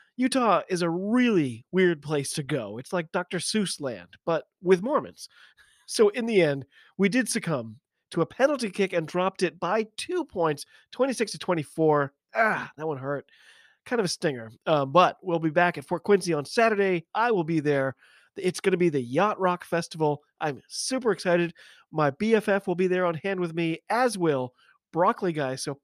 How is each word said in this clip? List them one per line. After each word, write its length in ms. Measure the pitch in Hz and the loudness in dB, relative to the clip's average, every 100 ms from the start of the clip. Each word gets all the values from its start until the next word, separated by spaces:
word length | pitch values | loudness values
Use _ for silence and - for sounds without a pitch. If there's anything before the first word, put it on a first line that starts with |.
| _ - | _ -4
Utah 460 | 254 269 233 170 - | -2 2 2 2 0
is 140 | 180 | -2
a 80 | 170 | -2
really 760 | 175 196 247 247 190 135 113 - | -2 0 2 4 4 0 -4 -4
weird 320 | 185 180 160 | 2 2 2
place 280 | 143 151 135 | -2 -4 -2
to 100 | - | -6
go. 360 | 135 147 104 110 | -4 -4 -4 -10
It's 140 | - | -6
like 200 | 180 160 | -6 -4
Doctor 260 | 175 180 175 | -6 -4 -6
Seuss 420 | - 220 180 - | -2 -2 -2 -4
land, 280 | 139 101 87 - - | -8 -8 -14 -12 -4
but 180 | 160 - _ | -4 -4 _
with 220 | 175 185 | 2 2
Mormons. 460 | 226 285 127 - - _ - _ _ _ - | 2 -4 -4 -14 -20 _ -20 _ _ _ -8
So 220 | - 208 | 4 4
in 180 | 226 226 | 4 0
the 160 | 208 | 4
end, 240 | 156 139 131 _ _ - | 4 0 -8 _ _ 0
we 120 | 196 | 2
did 200 | 240 226 | 2 0
succumb 480 | 226 - 143 113 110 _ _ - | -4 -4 -4 -6 -14 _ _ -8
to 120 | 175 | -2
a 40 | 160 | -2
penalty 440 | - 269 277 226 | 2 0 2 -4
kick 220 | 185 190 | -2 -2
and 140 | 175 156 | -2 -2
dropped 360 | 180 190 - | -2 -2 0
it 180 | 175 151 | -4 -2
by 260 | 175 214 220 - | -2 -2 -4 -8
two 280 | - 359 | -6 -6
points, 420 | 302 196 165 143 - - _ | -6 -2 0 -2 -8 -20 _
twenty-six 400 | - 269 233 214 | -2 -2 0 -4
to 60 | 170 | -6
twenty-four. 760 | - 170 143 - 156 147 139 _ _ | -4 -2 -4 0 2 4 0 _ _
Ah, 360 | - 220 170 - - | 0 0 0 -6 -10
that 100 | 160 | -8
one 120 | 139 | -6
hurt. 320 | 135 139 - _ _ - _ _ - | -6 -6 -8 _ _ -20 _ _ -6
Kind 140 | 240 | -2
of 60 | 180 | -2
a 20 | |
stinger. 420 | - 170 127 113 117 - | -2 -4 -4 -10 -10 0
Uh, 180 | 156 | 0
but 340 | 135 156 165 - | 4 4 4 2
we'll 160 | 185 170 | -4 -2
be 120 | 160 | 0
back 280 | 156 175 156 | 2 2 0
at 60 | |
Fort 180 | - 170 | -6 -6
Quincy 300 | - 202 175 | 2 2 2
on 120 | 151 | -2
Saturday. 600 | 139 - 226 202 196 175 - | -2 2 2 2 2 0 -2
I 160 | 202 240 | -2 0
will 140 | 208 | 2
be 160 | 160 160 | 2 0
there. 340 | 143 139 135 - _ _ _ - | 2 2 0 -6 _ _ _ -6
It's 240 | 185 - | -4 -2
gonna 160 | 196 180 | 0 2
be 120 | 175 | 2
the 120 | 143 | 2
Yacht 380 | 120 139 208 190 | -2 0 0 2
Rock 260 | 185 175 | -2 -2
Festival. 580 | - 170 - 160 151 143 _ - | -2 -4 -4 -2 -2 -2 _ -8
I'm 200 | 156 127 - | -6 -6 -12
super 440 | - - 262 240 | -10 -6 -2 0
excited. 420 | 185 190 175 170 - - - _ | 0 2 2 0 -4 -20 -20 _
My 200 | 156 147 | 0 0
B 240 | 139 214 | 0 2
F 140 | 220 208 | 2 2
F 180 | 196 190 | 0 0
will 80 | |
be 140 | 175 185 | 0 2
there 180 | 180 180 | 2 0
on 80 | |
hand 260 | 170 196 190 | -2 -4 -4
with 140 | 175 | -4
me, 240 | 165 165 165 - | -2 -2 -4 -2
as 300 | 220 254 214 | 0 0 2
will 340 | 170 135 127 _ _ _ _ | 0 0 -2 _ _ _ _
Broccoli 400 | 160 185 240 190 | 0 2 2 -2
Guy. 220 | 151 135 | -2 -4
So 200 | 131 - 135 | -4 -8 -10